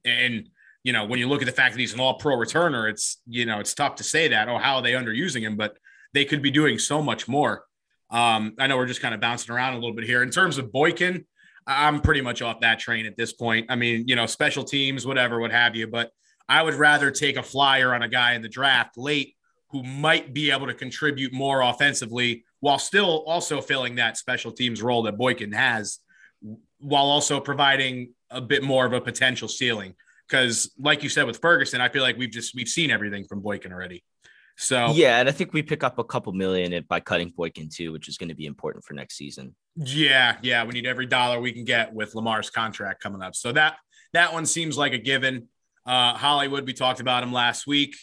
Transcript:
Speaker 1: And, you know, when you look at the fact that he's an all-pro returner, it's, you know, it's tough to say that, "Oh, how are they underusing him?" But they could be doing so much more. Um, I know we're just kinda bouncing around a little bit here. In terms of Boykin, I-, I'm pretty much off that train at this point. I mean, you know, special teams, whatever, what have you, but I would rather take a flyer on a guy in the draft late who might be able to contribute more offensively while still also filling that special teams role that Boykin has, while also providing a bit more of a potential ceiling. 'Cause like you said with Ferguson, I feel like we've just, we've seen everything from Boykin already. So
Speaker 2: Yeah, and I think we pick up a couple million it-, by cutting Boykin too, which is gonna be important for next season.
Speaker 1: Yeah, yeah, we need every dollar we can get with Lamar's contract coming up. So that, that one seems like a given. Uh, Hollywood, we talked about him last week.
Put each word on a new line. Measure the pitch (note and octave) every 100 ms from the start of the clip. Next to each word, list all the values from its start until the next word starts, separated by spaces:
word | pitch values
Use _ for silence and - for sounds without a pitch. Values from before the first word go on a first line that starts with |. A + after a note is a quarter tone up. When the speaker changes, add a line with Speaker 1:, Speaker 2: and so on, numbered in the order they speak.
| B2
Speaker 1:
And, | A#2+ B2 A2+ - _ _ _
you | B2+
know, | A#2 G#2+
when | B2
you | B2
look | C#3+
at | B2
the |
fact | - B2+
that | A2+
he's | A2+
an | A2+
all-pro | C3 B2+ D3+ B2+
returner, | A2+ D#3 E3+ B2+ A2
it's, | G#2+ - - -
you | A#2+ A#2
know, | G#2+
it's | G#2+
tough | - C#3+ -
to |
say | G#2+ D#3 D#3
that, | A2+ A2
"Oh, | A#2
how | B2+ C3
are |
they | A#2+
underusing | B2+ A#2+ A2 F3+ B2+
him?" | A2 G#2
But | G#2+ - _ - -
they | C#3+ C#3
could | D3+
be | C3+
doing | C#3 D3+ A2+
so | - D3
much | D3 G#2+ -
more. | C#3 B2+ G2 - _ _ _ _
Um, | A#2+ A#2+ A2 G#2+ G#2+
I | C3+
know | C3
we're | B2+
just | B2
kinda | B2 G#2+
bouncing | A#2+ A#2+ -
around | A#2+ C3
a | B2
little | A#2 A2
bit | A2+
here. | B2
In | B2
terms | F3 F#3 C#3
of | A#2
Boykin, | C3 E3 E3 F3+ F3+ - _ _ _ -
I-, | C3+ D3+
I'm | D3
pretty | D#3 D3
much | B2 A#2
off | A#2+ A2+
that | A#2 A2+
train | - A2+ A2
at | G#2
this | A2+
point. | - A#2 A2+ A#2
I | A#2+
mean, | A#2+ A2+ A#2+
you | B2
know, | A2+
special | - D3 C#3+
teams, | - C#3+ C3+ C3+ B2
whatever, | C3 B2 A#2
what | A2+
have | A#2 A#2+ A2+
you, | A2
but | A#2 A#2 _ _ _ -
I | D3
would | D#3+ C3+
rather | D3+ D3 C#3
take | - C#3+ C3
a |
flyer | A#2+ C3+ C#3 C3+ B2+
on | A#2+
a | A2+
guy | B2+ A#2+ A#2+
in |
the | A2+
draft | B2+ C3+ B2+ A2+ -
late | C3+ D3 C3+ _ _ _ _
who | C#3
might | B2+ C#3 D#3 E3 D3+
be | C3 D3+
able | C3+ C3
to |
contribute | A#2 B2 - D3+ C3 C3+
more | C3 C#3 C3+
offensively | B2 A#2+ C#3 - A2+ A#2+ B2 A#2 _ _
while | C#3 C#3
still | - G3 G3 D#3 D3+
also | E3+ - C#3+
filling | - C#3 B2 A#2+
that | A2+ A2
special | - B2 A#2+
teams | A2+ B2 G#2+
role | A#2 A#2+
that | A2 G#2
Boykin | B2+ A#2+ G#2
has, | A2 C3 A2+ G2 - _ _ _ _ G#2+ A2+ _ _
while | C#3+ C#3+ C#3
also | C#3+ - C#3+
providing | - C3+ C#3 C3+ C3 B2+ B2 _ -
a | B2+
bit | A#2+ C#3
more | C#3 C3 B2
of |
a | B2
potential | B2 - C3 A#2 A2+
ceiling. | - B2 A2 F#2+ - _ _ -
'Cause | C3+ B2 A2+ - -
like | C#3+ D3+
you | D3
said | D3+ C3
with | A2
Ferguson, | E3+ E3+ C3+ B2+
I | B2
feel | C#3+
like | B2+ A#2
we've | B2+
just, | A2+ A2+ B2
we've | A#2+
seen | - D3+
everything | A2 G#2 G2+ F#2+
from | G#2
Boykin | G#2 G2+ F#2
already. | F2+ F2+ F2 _ _ - _ _ -
So | - B2+ A#2
Speaker 2:
Yeah, | D#3 C#3 A#2
and | B2+
I |
think | D3+ F#3
we | D#3
pick | D3+ D3+
up | C3 -
a |
couple | A2+ B2 G#2
million | F#2 F#2+ F#2 F2+
it-, | F2 D#2
by | F2
cutting | - F2+ F2 F2
Boykin | E2+ E2 D#2
too, | - E2
which | D#2 D2+
is | D2+
gonna | E2+ D2+
be | D2+
important | C#2+ D#2 - -
for |
next | C#2+ C2+ -
season. | C#2+ C2+ C2+ - _ -
Speaker 1:
Yeah, | C3 C#3+ D3 C3 A#2+ A2+
yeah, | B2 A#2+
we | A#2
need | A#2+ B2
every | B2+ B2+
dollar | C3 B2 A#2+
we | B2
can | A#2+ A#2
get | A#2+ A2
with | A2 G#2+ A2
Lamar's | A2+ A2 G#2
contract | A#2 A2+ G2+ G2 F#2+
coming | G#2+ G2
up. | F#2 -
So | A#2+
that, | D3 D#3 - _ _ _
that | E3+ E3+
one | E3 D#3
seems | E3 D#3+ C3+
like | C#3+
a | B2+
given. | A#2 C3+ C3 B2+ - _ _ _ B2
Uh, | B2+ B2 A#2
Hollywood, | C#3+ C#3+ C#3 C#3 B2+
we |
talked | B2 B2+ B2+
about | B2+ B2
him | B2
last | B2 A#2+ A#2 C#3
week. | C#3+ C#3+ -